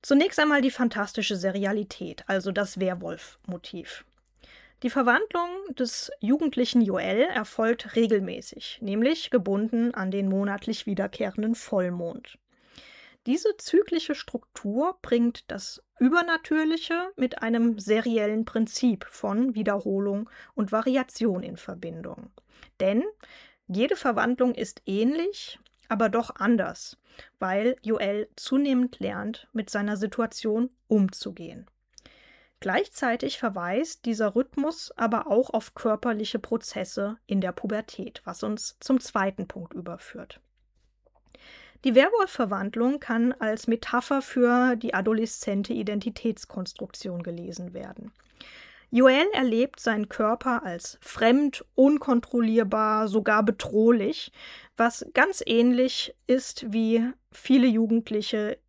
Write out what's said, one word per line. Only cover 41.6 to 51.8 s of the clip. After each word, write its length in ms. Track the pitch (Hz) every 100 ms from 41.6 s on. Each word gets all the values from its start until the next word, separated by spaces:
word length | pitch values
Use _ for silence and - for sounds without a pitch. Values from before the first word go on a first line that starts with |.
| - _ 269
Die 80 |
Werwolf-Verwandlung 1080 | 240 311 453 381 - 220 196 196 226 240 285
kann 320 | - 233 240
als 340 | - 220 220 -
Metapher 560 | 233 - 247 - 277
für 520 | 262 - 240 247 254 240
die 200 | 233 190
adoleszente 760 | 196 220 226 - - 196 214
Identitätskonstruktion 1500 | 226 208 208 233 220 233 220 - - 180 - 190 - 190 175
gelesen 540 | 175 170 180 175 180 185
werden. 360 | 196 - - _ _ _ - - - - _
Joel 380 | 240 262 262 359
erlebt 460 | 415 262 226 262 -
seinen 300 | - 214 208
Körper 540 | - 214 233 262 240
als 340 | 233 175 - -
fremd, 640 | - - 226 254 294 - -
unkontrollierbar, 1300 | -